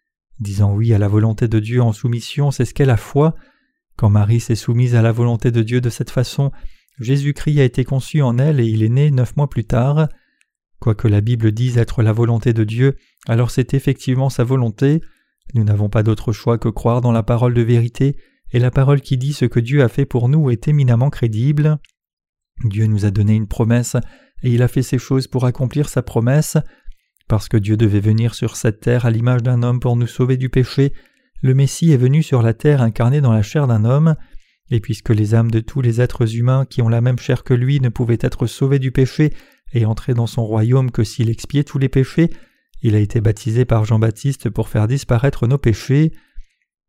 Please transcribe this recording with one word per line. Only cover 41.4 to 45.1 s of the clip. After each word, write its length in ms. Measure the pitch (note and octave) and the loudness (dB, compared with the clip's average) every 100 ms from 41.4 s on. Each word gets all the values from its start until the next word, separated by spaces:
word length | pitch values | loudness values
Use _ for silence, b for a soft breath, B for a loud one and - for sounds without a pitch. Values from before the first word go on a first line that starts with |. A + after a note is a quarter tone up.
| - C#3 | -4 -4
tous 140 | D3 C3+ | -2 -2
les 120 | C3+ | 0
péchés, 400 | C3 C3 - E3 B B B B B | 0 0 0 0 B B B B B
il 140 | A#2+ | 0
a 40 | G#2+ | 2
été 220 | G#2 A#2+ | 2 0
baptisé 460 | A2 G2+ A#2 A2+ B2+ | 0 -2 -2 -2 2
par 180 | A2 | 0
Jean-Baptiste 640 | G#2+ A2 A2 - C#3 C3+ A2 | 2 2 0 0 -4 -4 -6
pour 220 | G2 - | -4 -4
faire 180 | G#2+ G#2+ | -2 0
disparaître 580 | C#3 - | -2 0